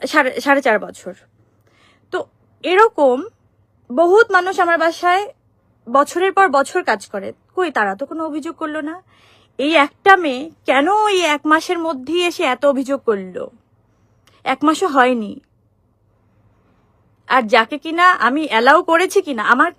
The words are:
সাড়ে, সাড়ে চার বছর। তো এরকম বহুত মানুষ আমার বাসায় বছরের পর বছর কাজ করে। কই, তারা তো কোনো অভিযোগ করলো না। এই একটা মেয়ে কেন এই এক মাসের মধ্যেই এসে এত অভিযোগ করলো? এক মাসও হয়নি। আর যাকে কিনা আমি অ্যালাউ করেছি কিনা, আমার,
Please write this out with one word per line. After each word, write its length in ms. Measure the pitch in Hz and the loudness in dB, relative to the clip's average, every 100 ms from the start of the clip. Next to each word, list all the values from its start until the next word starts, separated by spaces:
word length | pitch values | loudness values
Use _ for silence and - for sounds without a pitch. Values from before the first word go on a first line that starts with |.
| 269 | -4
সাড়ে, 340 | 311 262 - | 0 0 -2
সাড়ে 220 | 285 277 | 0 0
চার 160 | 262 214 | 0 -2
বছর। 360 | 175 - - - _ _ _ _ _ _ _ _ _ | -4 -16 -18 -20 _ _ _ _ _ _ _ _ _
তো 160 | 359 - _ _ _ | -10 -10 _ _ _
এরকম 640 | 285 370 453 - 269 247 403 _ _ _ _ _ - | 0 4 4 4 2 0 -4 _ _ _ _ _ -6
বহুত 400 | 247 349 415 440 | 0 4 4 4
মানুষ 300 | 370 359 392 | 2 0 -2
আমার 180 | 339 330 | 0 0
বাসায় 540 | 330 330 349 370 415 - _ _ _ _ - | 0 0 0 0 -2 -14 _ _ _ _ -2
বছরের 400 | 262 285 349 381 | 0 0 0 0
পর 160 | 381 370 | 2 2
বছর 360 | 269 277 - | 2 0 -2
কাজ 220 | 294 214 - | -4 -4 -6
করে। 260 | 202 202 - _ | -12 -12 -16 _
কই, 160 | - 349 | -6 -4
তারা 260 | 254 208 196 | -2 -2 -4
তো 100 | 277 | -8
কোনো 200 | 320 320 | -8 -8
অভিযোগ 300 | 294 311 - | -8 -10 -10
করলো 240 | 311 302 | -10 -8
না। 220 | 302 349 _ _ _ _ _ - | -10 -12 _ _ _ _ _ -6
এই 180 | 285 320 | 0 2
একটা 400 | 190 _ 392 381 | 0 _ 4 4
মেয়ে 340 | 320 254 320 - - | 2 -6 -10 -10 -2
কেন 400 | 262 302 427 427 | 0 2 2 2
এই 140 | 370 | 0
এক 260 | 320 294 311 | 0 0 0
মাসের 320 | 320 320 349 | 0 0 -4
মধ্যেই 460 | 330 269 254 339 | -4 -6 -4 -2
এসে 200 | 349 330 | -2 -2
এত 200 | 302 254 | -4 0
অভিযোগ 360 | 285 262 262 277 | 0 0 -2 -4
করলো? 500 | - 202 185 180 - _ _ _ _ _ _ _ _ _ | -2 -4 -6 -14 -14 _ _ _ _ _ _ _ _ _
এক 200 | - 269 | -8 -2
মাসও 220 | 294 311 370 | 0 0 0
হয়নি। 540 | 269 247 247 202 - _ _ _ _ _ _ _ _ _ _ _ _ _ _ _ _ _ _ - | 2 2 0 -6 -14 _ _ _ _ _ _ _ _ _ _ _ _ _ _ _ _ _ _ -2
আর 140 | 262 | 0
যাকে 360 | 220 226 226 294 | 2 2 2 -4
কিনা 320 | 320 330 359 | -6 2 2
আমি 360 | - 226 285 294 | 2 0 -2 -2
অ্যালাউ 360 | 220 247 311 | 2 4 4
করেছি 400 | 339 330 370 392 | 4 0 2 0
কিনা, 200 | 311 233 | -2 -2
আমার, 300 | 208 247 330 | 2 2 2